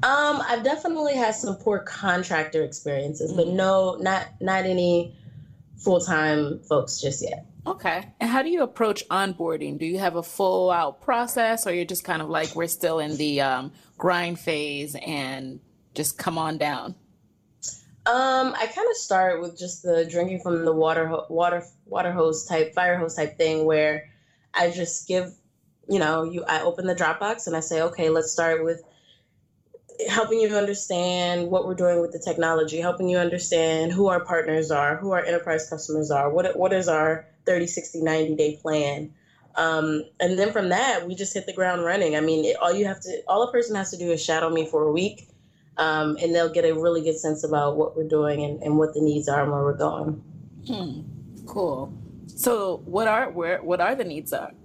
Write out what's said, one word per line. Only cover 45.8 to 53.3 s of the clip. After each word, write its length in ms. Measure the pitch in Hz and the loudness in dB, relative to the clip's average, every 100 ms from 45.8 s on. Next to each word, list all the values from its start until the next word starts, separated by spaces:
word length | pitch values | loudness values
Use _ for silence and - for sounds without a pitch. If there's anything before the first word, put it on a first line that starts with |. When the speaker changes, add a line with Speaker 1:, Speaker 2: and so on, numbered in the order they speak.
| 156 156 151 151 | 0 0 0 0
Speaker 1:
and 140 | 170 170 | 2 2
they'll 180 | 160 | 2
get 120 | 170 165 | 2 2
a 80 | |
really 280 | 160 170 165 | 2 2 2
good 160 | 160 156 | 0 0
sense 260 | 156 151 | -2 -2
about 320 | 151 151 147 151 | 0 0 2 0
what 220 | 151 160 | 0 -2
we're 100 | 156 | 0
doing 360 | 156 147 147 | 2 2 0
and, 180 | 147 151 | -4 -4
and 160 | 151 151 | 2 4
what 160 | 156 | 4
the 80 | 151 | 2
needs 260 | 151 147 147 | 2 2 0
are 140 | 143 | 0
and 100 | 147 | 2
where 120 | 143 | 2
we're 100 | 143 | 0
going. 500 | 147 151 160 151 - - - - - - | 0 -2 -2 -4 -6 -10 -20 -20 -14 -8
Speaker 2:
Hmm. 340 | 208 170 147 160 - - - - | -6 -6 -10 -12 -16 -16 -18 -10
Cool. 440 | 202 175 131 139 - - - - - | -4 -2 -2 -8 -12 -16 -18 -14 -2
So 460 | 240 226 196 165 160 | 0 0 0 -4 -4
what 220 | 190 220 | 0 2
are, 220 | 220 | 2
where, 320 | 262 | 0